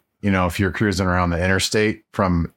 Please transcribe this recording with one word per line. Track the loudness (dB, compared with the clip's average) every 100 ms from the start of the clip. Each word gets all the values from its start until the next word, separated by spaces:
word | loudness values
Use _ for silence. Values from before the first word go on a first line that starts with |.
| _ _
you | -2
know, | 0 0
if | 0
you're | -2
cruising | 0 -2 0 0
around | 0 0
the | 0
interstate | 0 0 0 0 0 -2 _
from | -2 0 0 -2